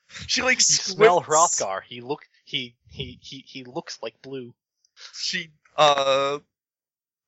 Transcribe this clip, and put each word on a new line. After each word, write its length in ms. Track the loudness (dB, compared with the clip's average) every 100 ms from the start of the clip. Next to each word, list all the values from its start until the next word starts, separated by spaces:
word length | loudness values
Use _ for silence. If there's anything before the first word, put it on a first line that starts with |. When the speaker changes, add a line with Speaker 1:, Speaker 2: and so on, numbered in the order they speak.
| _
Speaker 1:
still, 180 | -14 -6
she, 160 | -2
like, 160 | 0 2
Speaker 2:
You 40 |
smell 600 | 2 0 -2 4 6 6
Speaker 1:
squints. 380 | 4 4 4 2
Speaker 2:
Hrothgar. 220 | -4 -6
He 180 | -10 -12
look, 220 | -8 -8 -10 _
he, 300 | -12 -10 -10 -14 _
he, 300 | -14 -14 -16
he, 240 | -20 -20 -18
he 180 | -18
looks 340 | -14 -14 -12 -12
like 180 | -14 -14
blue. 300 | -14 -14 -14 -20 _ _ _ -20 -20
Speaker 1:
She, 360 | -10 -8 -6 -10 _ _ 4
uh, 640 | 4 4 2 2 0 -4 -10 _ _ _ _ _ _ _